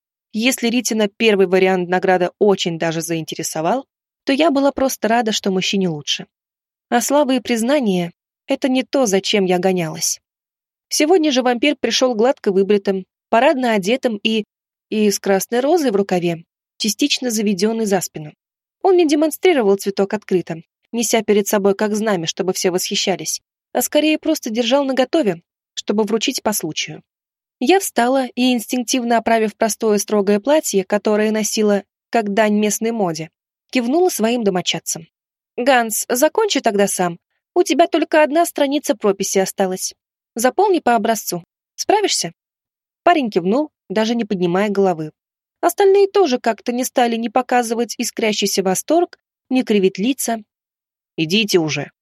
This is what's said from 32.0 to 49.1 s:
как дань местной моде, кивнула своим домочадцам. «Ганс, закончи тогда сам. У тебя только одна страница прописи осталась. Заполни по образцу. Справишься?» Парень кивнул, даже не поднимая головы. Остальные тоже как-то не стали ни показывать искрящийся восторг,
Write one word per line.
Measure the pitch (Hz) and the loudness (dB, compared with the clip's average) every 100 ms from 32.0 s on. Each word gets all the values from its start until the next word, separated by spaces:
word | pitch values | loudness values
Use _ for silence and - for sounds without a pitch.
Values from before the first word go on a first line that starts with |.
| _ | _
как | 233 214 | -2 0
дань | 196 214 208 | 2 2 2
местной | 214 208 220 | 0 -2 -4
моде, | 233 185 156 160 _ _ _ _ | -2 -2 -4 -10 _ _ _ _
кивнула | 254 233 302 359 | -2 0 2 2
своим | - 214 247 | 2 0 0
домочадцам. | 208 175 - 165 - - 165 _ _ _ _ - | 0 -2 -2 -6 -6 -10 -12 _ _ _ _ -4
«Ганс, | 247 254 226 208 - | 2 2 2 -4 -4
закончи | 247 302 - 440 285 | 0 2 2 0 0
тогда | 240 202 196 | 0 2 0
сам. | - 180 175 _ _ _ | 0 -4 -4 _ _ _
У | - | -2
тебя | 359 285 339 | 0 2 2
только | 330 302 320 | 0 0 2
одна | 302 294 339 | 2 2 0
страница | - 285 285 - 262 | 0 -2 -2 -2 -2
прописи | 214 196 196 196 | 0 -2 -2 -2
осталась. | 190 - 190 185 - - _ _ _ - | -2 -2 -4 -4 -8 -12 _ _ _ -4
Заполни | 247 247 415 359 | -2 2 2 2
по | - 233 | 0 0
образцу. | 214 226 - 175 - _ _ - | 0 -4 -6 -10 -10 _ _ -8
Справишься?» | - 415 392 - 170 - _ _ _ _ _ _ | 0 2 2 -2 -6 -12 _ _ _ _ _ _
Парень | - 349 247 | 2 2 2
кивнул, | 196 170 233 302 _ - | 0 0 0 -2 _ -6
даже | 196 220 233 | -2 0 -2
не | 214 | -2
поднимая | 190 175 180 214 | -2 0 0 0
головы. | 196 196 165 156 - _ _ _ _ | 2 0 0 -6 -12 _ _ _ _
Остальные | 339 - 392 392 392 | -2 2 4 4 4
тоже | 403 359 247 | 2 2 0
как-то | 240 226 - | -2 -4 -4
не | 240 254 | -4 -2
стали | - 240 233 | 0 0 0
ни | 233 | -2
показывать | 254 254 247 233 226 233 - | -2 0 0 0 -2 -4 -6
искрящийся | 240 - 220 214 202 - | -8 -4 -2 -2 -2 -2
восторг, | 190 185 - 320 349 | -2 -2 0 0 0